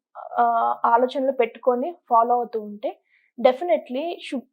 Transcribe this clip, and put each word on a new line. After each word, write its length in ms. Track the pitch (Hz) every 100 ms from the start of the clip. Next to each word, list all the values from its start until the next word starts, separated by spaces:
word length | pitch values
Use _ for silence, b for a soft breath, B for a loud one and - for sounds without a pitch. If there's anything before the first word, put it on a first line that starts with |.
| _ -
ఆ, 260 | - - 233 233 233 240 247
ఆలోచనలో 460 | 233 247 285 262
పెట్టుకొని 640 | 262 233 233 262 247 302 349 -
ఫాలో 240 | 233 240
అవుతూ 280 | 240 240 226
ఉంటే 380 | 208 208 294 403 _ _ _ -
definitely 720 | 240 254 349 311 - 247 330 349
షు-, 180 | - 269 -